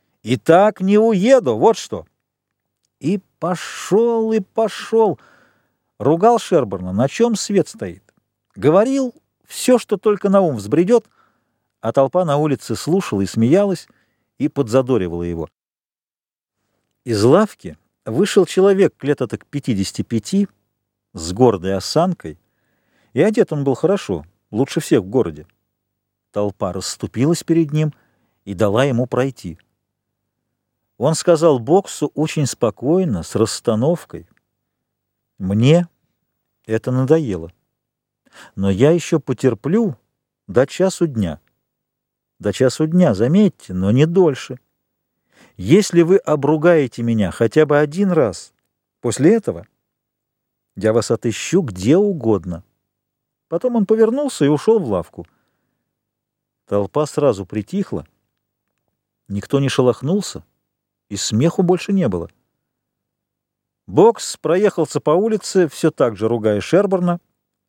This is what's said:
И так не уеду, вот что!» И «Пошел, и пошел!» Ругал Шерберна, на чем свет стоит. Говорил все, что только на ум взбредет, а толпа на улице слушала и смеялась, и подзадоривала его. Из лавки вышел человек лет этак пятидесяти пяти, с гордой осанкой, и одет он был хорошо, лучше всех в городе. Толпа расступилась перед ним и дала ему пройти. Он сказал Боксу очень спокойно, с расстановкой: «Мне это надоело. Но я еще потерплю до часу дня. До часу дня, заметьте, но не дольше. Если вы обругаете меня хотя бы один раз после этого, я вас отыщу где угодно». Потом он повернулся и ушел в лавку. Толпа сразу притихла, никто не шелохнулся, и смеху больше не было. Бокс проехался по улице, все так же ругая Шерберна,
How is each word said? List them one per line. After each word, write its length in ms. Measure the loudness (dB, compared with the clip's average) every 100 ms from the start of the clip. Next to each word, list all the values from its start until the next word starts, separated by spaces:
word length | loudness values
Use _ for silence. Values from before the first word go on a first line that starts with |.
| _ _
И 140 | -4 -2
так 440 | 4 4 4 0
не 160 | 0 2
уеду, 600 | 4 2 4 4 2 2
вот 200 | 2 0
что!» 300 | -4 -12 -14 _ _ _ _ _ _ _ _ _
И 200 | -4 -4 -6 _
«Пошел, 920 | -6 -6 -8 -12 0 2 2 0 0
и 80 | -2
пошел!» 800 | -2 -2 -4 -4 -2 2 2 0 _ _ _ _ _ _ _ -4
Ругал 400 | 0 4 4 2
Шерберна, 540 | 2 0 0 -4 -4
на 140 | -2 0
чем 280 | 0 0 -2
свет 320 | -2 0 0
стоит. 360 | -6 -12 -12 _ _ _ _ _ -4
Говорил 580 | 2 4 2 0 -4 -8 _ _ _
все, 320 | -4 2 2
что 200 | 2 -2
только 320 | 0 0 2
на 120 | 2
ум 140 | 2 -2
взбредет, 500 | -2 0 2 2 0 _ _ _ _ _ _ _
а 100 | -4
толпа 340 | 0 0 0 0
на 120 | 0
улице 380 | 0 -2 -6 -8
слушала 460 | -2 -2 -2 -2
и 40 | -2
смеялась, 600 | 0 2 2 2 -4 -10 _ _ _ _ -6
и 100 | -4
подзадоривала 760 | -4 0 0 2 0 -2 -6
его. 260 | -6 -8 -10 _ _ _ _ _ _ _ _ _ _ _ _ _ _ _
Из 180 | -6 2
лавки 540 | 4 4 2 -4 -16 -16 _ _ -6
вышел 400 | -2 0 2 2
человек 580 | 2 2 4 0 0
лет 180 | -4 -4
этак 240 | -4 -8 _
пятидесяти 560 | -8 -4 -2 -4 -6
пяти, 440 | -6 -6 -2 -2 -2 _ _ _ _ _ _
с 220 | -12 -6
гордой 420 | 2 4 4 -2 -6
осанкой, 640 | -2 0 0 -2 -12 -18 _ _ _ _ _ _ _
и 100 | 0
одет 300 | 0 0 -2
он 140 | -2 -2
был 100 | 0
хорошо, 500 | 0 -2 -4 -8 -10 _ _
лучше 300 | -4 -4 -4
всех 220 | 0 0
в 60 | 0
городе. 380 | -2 -2 -6 -18 _ _ _ _ _ _ _ _
Толпа 400 | -6 -6 -4 -6
расступилась 720 | -6 -10 -10 -8 -2 -2 -2
перед 300 | -2 -2 0
ним 200 | -2 -4 -6 _ _ _ _ -10
и 80 |
дала 320 | -2 0 2 0
ему 200 | 0 -2
пройти. 540 | -2 -4 -6 -14 -16 _ _ _ _ _ _ _ _ _ _ _ _ _ -4
Он 180 | -2 0
сказал 440 | 2 2 4 2
Боксу 520 | 2 0 0 -6 -6 -4
очень 300 | -4 -2 -4
спокойно, 800 | -2 -4 -2 -2 0 0 -4
с 120 | -4 -2
расстановкой: 920 | -2 -2 -2 0 0 -2 -6 -18 -20 _ _ _ _ _ _ _ _ _ _ -10
«Мне 500 | -4 2 4 2 0 _ _ _ _ _ _ _ -6
это 260 | -4 -2
надоело. 600 | -2 2 2 0 -6 -10 -18 _ _ _ _ _ _ _ -20 -16 -4
Но 140 | -2
я 220 | 2 4
еще 280 | 2 0 -4
потерплю 800 | -4 -2 -2 -2 -2 0 -2 -6 _ _ _ _ -4
до 180 | 0 0
часу 400 | 0 -2 0 -4
дня. 340 | -2 -4 -6 _ _ _ _ _ _ _ _ _ -8
До 140 | -6
часу 340 | 0 0 0 0
дня, 260 | 2 2
заметьте, 600 | 2 2 2 2 0 -8
но 180 | -4 0
не 140 | 2 2
дольше. 540 | 4 2 0 -8 -16 _ _ _ _ _ _ _ _ _ -8
Если 460 | 4 4 4 2
вы 160 | 4 2
обругаете 880 | 0 -2 0 2 2 2 0 -4
меня 260 | -2 0 -2
хотя 380 | 0 0 2 2
бы 100 | 2
один 340 | 0 -2 0
раз 420 | 0 0 -4 -16 _ _ _ _ _
после 340 | -6 2 2 2
этого, 320 | 0 -8 -12 _ _ _ _ _ _ _ _ _ _ -4
я 180 | 0
вас 180 | 0 0
отыщу 500 | -2 -4 -6 -2 -2
где 360 | -2 -2 0 2
угодно». 640 | 2 -2 -2 -2 -2 -12 -14 _ _ _ _ _ _ _ _
Потом 260 | -4 -2 -2
он 100 | 2
повернулся 600 | 2 2 2 -4 0 2
и 20 |
ушел 320 | 2 2 0
в 80 | 0
лавку. 400 | -4 -6 -14 -20 _ _ _ _ _ _ _ _ _ _ _ _ _ -4
Толпа 400 | -4 -2 -2 -4
сразу 400 | 0 0 0 -4
притихла, 640 | -8 -6 -6 -4 -8 -10 _ _ _ _ _ _ _ _ _ _ _ -10
никто 320 | -10 -4 -2
не 100 | 0
шелохнулся, 720 | 2 2 0 -2 -4 -4 -12 -18 _ _ _ _ _ -14
и 80 | -10
смеху 440 | -4 0 0 2
больше 320 | 0 0 0
не 140 | -2 0
было. 220 | -4 -8 _ _ _ _ _ _ _ _ _ _ _ _ _ _ _ -4
Бокс 520 | 4 4 4 -6 -8
проехался 640 | -2 0 0 0 -4 -2
по 100 | 0
улице, 560 | 0 0 -4 -2 0 0
все 240 | 0 -2
так 240 | 0 -2 0
же 120 | -2
ругая 340 | 0 0 -2
Шерберна, 580 | 0 0 2 0 -2 -4 _ _ _ _